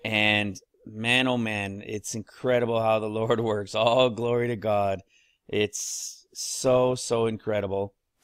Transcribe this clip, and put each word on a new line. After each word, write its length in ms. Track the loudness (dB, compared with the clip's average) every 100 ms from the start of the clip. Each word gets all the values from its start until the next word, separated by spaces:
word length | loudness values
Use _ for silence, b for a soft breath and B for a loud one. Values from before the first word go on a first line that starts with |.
and 560 | -2 2 4 2 0 -6 _ _ -18
man, 400 | -8 0 2 2
oh 100 | 0
man, 460 | -2 -4 -6 -8 -8
it's 300 | -10 -8 -10
incredible 680 | -10 -8 0 2 2 0
how 160 | 2 2
the 100 | 0
Lord 320 | -4 0 0
<laughs> 0 |
works. 360 | 0 -2 -2 2
All 340 | 4 6 4
glory 380 | 2 0 0 0
to 80 | -2
God. 480 | 0 2 2 -2 -8 b b b -6
It's 760 | -2 -2 -2 -8 -8 -12 -14 _
so, 640 | -12 -8 -2 2 4 4
so 320 | 0 -2 0 0
incredible. 680 | -2 -2 -2 -2 -4 -4 _ _ _